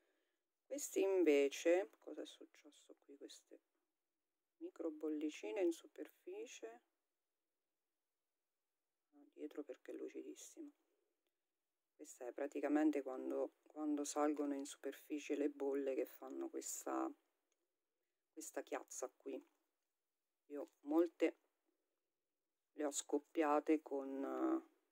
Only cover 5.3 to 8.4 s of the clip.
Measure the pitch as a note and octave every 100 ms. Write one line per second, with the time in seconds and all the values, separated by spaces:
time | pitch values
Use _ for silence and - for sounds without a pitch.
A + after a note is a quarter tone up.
5.3 | - - G#4+ F3 - - - - _ -
6.3 | - B3+ - A3+ A#3 _ _ _ _ _
7.3 | _ _ _ _ _ _ _ _ _ _
8.3 | _